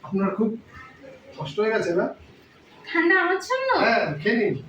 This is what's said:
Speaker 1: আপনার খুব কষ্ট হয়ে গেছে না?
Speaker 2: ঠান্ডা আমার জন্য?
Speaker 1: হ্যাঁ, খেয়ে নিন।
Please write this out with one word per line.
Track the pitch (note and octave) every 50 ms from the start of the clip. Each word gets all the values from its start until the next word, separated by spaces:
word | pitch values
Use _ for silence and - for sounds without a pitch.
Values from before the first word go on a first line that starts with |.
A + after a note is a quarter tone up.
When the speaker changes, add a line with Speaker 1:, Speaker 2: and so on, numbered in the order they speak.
| -
Speaker 1:
আপনার | - G3 F#3+ G3 F#3+ -
খুব | - A3 A#3 A3+ - - - - - - - - - - - - - - - - -
কষ্ট | - D3 - -
হয়ে | G#3+ A3
গেছে | A3+ G#3+ F3 F3 E3+
না? | F3+ G#3+ C#4+ - - - - - - - - - - - - - - - - -
Speaker 2:
ঠান্ডা | E4+ D#4+ E4+ F#4 F#4+
আমার | F4 F4 F#4+ F#4+
জন্য? | - - B4 C5 C5+ C5+ B4 -
Speaker 1:
হ্যাঁ, | - A3 A#3 G3+ - D#3 C#3+ -
খেয়ে | - G#3 A#3
নিন। | A3 G#3 F3+ C#3 B2+ -